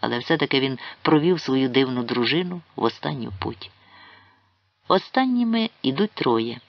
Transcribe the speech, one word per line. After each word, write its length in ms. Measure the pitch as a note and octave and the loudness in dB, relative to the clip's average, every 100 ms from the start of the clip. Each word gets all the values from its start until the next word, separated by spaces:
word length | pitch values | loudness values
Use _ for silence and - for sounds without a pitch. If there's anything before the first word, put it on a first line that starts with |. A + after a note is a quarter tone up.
але 180 | A#2 A#2+ | -4 -4
все-таки 400 | A#2+ D#3+ C#3+ C3+ | 0 0 2 0
він 200 | C3+ B2+ - - | 0 -4 -10 -4
провів 400 | D#3+ D#3 E3 E3+ | 2 4 4 2
свою 280 | - C3+ C3 | 2 2 2
дивну 340 | B2+ C3 B2 | 2 2 0
дружину 580 | A#2 B2 A#2 D#3 F3+ F3+ - - | -2 0 0 0 -2 -8 -12 -2
в 80 | |
останню 500 | A2+ - D3 C#3+ A2 F#2+ | -2 -2 -6 -6 -8 -6
путь. 320 | - A#2 - _ _ - - - _ _ _ _ _ _ - | -8 -8 -14 _ _ -20 -20 -20 _ _ _ _ _ _ 0
Останніми 840 | F#3 - C4 C4 B3 A#3 A3+ A3 - | 0 2 0 2 2 2 0 -2 -2
ідуть 300 | C3 C#3 G#3+ | -4 0 -2
троє. 480 | - C3 A2+ A2+ A#2+ | 0 0 0 -2 -8